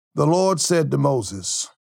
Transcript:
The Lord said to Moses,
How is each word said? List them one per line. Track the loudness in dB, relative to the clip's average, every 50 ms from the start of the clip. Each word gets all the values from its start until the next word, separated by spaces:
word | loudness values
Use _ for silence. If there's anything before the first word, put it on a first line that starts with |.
| _ _ _
The | 0 2 2
Lord | 4 4 2 2 2 0
said | 0 0 0 0 2 0
to | 0 0
Moses, | 0 0 0 0 -4 -6 -10 -10 -8 -8 -6 -6 -8 -10 -14 _ _